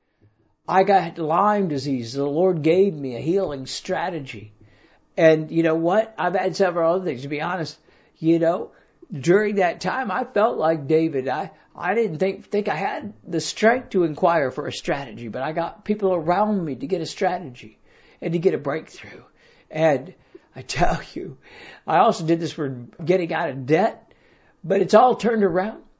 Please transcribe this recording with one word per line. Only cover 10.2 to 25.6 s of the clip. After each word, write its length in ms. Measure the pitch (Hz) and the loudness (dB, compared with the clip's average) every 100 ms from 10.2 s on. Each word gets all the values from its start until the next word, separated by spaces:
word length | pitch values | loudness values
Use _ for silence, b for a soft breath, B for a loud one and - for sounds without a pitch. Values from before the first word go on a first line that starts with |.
felt 340 | - - 226 - | -2 2 2 2
like 280 | 160 160 139 | 0 0 2
David. 420 | 160 160 139 127 | 2 2 -2 -4
I, 220 | 139 180 b b | -4 -6 b b
I 200 | - 175 | -8 -2
didn't 240 | 220 214 151 | 0 -2 -2
think, 260 | 190 196 | -4 -4
think 240 | - 208 202 | -4 -4 -2
I 80 | 151 | -4
had 380 | 202 254 214 - - | -4 -6 -10 -14 -6
the 140 | 156 | -4
strength 500 | - - 214 254 - | -4 2 2 2 0
to 140 | 190 | 0
inquire 460 | 170 143 180 170 131 | 0 0 2 2 0
for 160 | 147 143 | -4 -8
a 60 | |
strategy, 560 | - - 143 135 110 120 | -8 -6 -6 -8 -12 -10
but 140 | 120 | -8
I 100 | 139 | -6
got 340 | 160 170 - - | -4 -6 -6 -6
people 260 | 208 190 | -2 0
around 500 | 180 156 175 214 202 | 0 0 0 0 0
me 120 | 160 | -2
to 120 | 123 139 | -6 -4
get 140 | 180 | -4
a 60 | 160 | -4
strategy 720 | - 180 180 160 120 107 _ b b b b | -4 -2 -2 -8 -16 -20 _ b b b b
and 140 | 165 | -4
to 40 | 170 | 0
get 140 | 175 | 2
a 60 | 147 | 0
breakthrough. 640 | 139 156 - - - - - b b b b | -2 -6 -8 -18 -20 -20 -20 b b b b
And 420 | 156 156 139 170 - B B B | 0 2 2 -2 -18 B B B
I 60 | - | -16
tell 400 | - - - 170 - | -8 2 2 2 -4
you, 240 | - 147 131 B B B B - | -12 -12 -14 B B B B 0
I 120 | 160 | 4
also 280 | 220 180 165 | 4 2 0
did 140 | 170 | 0
this 120 | 165 | -2
for 160 | - 143 123 120 - | -6 -8 -8 -14 -4
getting 300 | 160 190 170 | 0 0 0
out 160 | 160 170 | -4 -4
of 160 | 131 | -6
debt, 480 | 127 160 226 - - b b b b b | 2 2 2 -2 -16 b b b b b
but 200 | 160 196 | -2 0
it's 120 | 185 | 6
all 200 | 214 254 | 8 8
turned 300 | - 220 226 | 4 0 2
around. 400 | 196 170 | 2 0